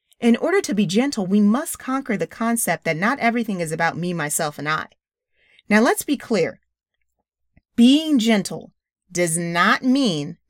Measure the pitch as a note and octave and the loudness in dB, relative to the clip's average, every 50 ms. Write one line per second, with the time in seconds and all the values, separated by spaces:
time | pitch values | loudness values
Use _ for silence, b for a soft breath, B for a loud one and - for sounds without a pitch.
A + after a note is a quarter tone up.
0 | _ _ _ _ - A#3 A3+ - - D#4 F4+ G4+ F#4+ - C4+ F#3+ G#3 D#3 F#3 G#3+ | _ _ _ _ 2 2 4 4 2 2 2 0 0 0 0 0 0 0 2 0
1 | C4 C#4+ C#4+ A3+ F#3 F3 G3 G#3 G#3 G3+ A3 C4 D#4+ E4+ - - - - C4 C4+ | 0 0 -2 -4 -2 0 2 4 4 4 2 2 -2 -6 -10 -10 -8 -8 -6 -6
2 | C4+ - G#3+ F#3 - - - - A3+ A#3 A#3 A3+ - - - - - E3+ D#3+ D3+ | -4 -4 -4 -4 -4 -6 -6 -4 -4 -2 -2 -2 -2 -2 -4 -2 -2 -4 -4 -2
3 | F#3 A3 C#4 - - A#3 A3 B3 A3+ G3+ G3 F3 E3+ D#3 D#3+ D#3+ E3+ E3 - D#3 | -2 -2 -2 0 0 0 0 -2 -2 -4 -4 -4 -4 -4 -4 -2 -2 -2 -2 -4
4 | E3+ F3+ F3 E3+ D3 D3 - - E3 D3 D3 - C#3 D3+ D#3 D#3 - - _ _ | -4 -4 -4 -4 -4 -4 -4 -4 -4 -4 -6 -6 -6 -4 -4 -4 -6 -8 _ _
5 | _ _ _ _ _ b b b b b b b b - G#3 G#3+ A3+ D4+ G#4 - | _ _ _ _ _ b b b b b b b b 0 2 4 4 4 2 0
6 | - - C#4+ A3+ - - A#3 F#3+ D#3+ A#2+ - _ _ _ _ _ _ _ _ _ | -2 -4 -4 -4 -4 -2 -2 0 0 -2 -4 _ _ _ _ _ _ _ _ _
7 | _ _ _ _ _ _ _ _ _ _ _ _ _ _ _ - A#3 B3 C4+ D4+ | _ _ _ _ _ _ _ _ _ _ _ _ _ _ _ 4 6 6 6 4
8 | D#4+ D#4 D4+ B3+ G#3+ A3+ A3+ G3+ F3 - E3 - - - _ _ _ _ _ _ | 2 0 0 2 2 2 2 0 0 -4 -8 -14 -16 -18 _ _ _ _ _ _
9 | _ _ F3+ E3+ F3+ E3+ D#3+ E3+ E3+ E3+ E3+ E3+ F3+ G#3 B3 - - C4 B3 C#4 | _ _ -4 -2 -2 0 0 -2 -4 -2 -2 0 2 2 2 2 2 0 2 2
10 | C#4 A3 E3 D3+ C#3+ D3 E3 - _ _ | 2 0 0 -2 -4 -8 -10 -16 _ _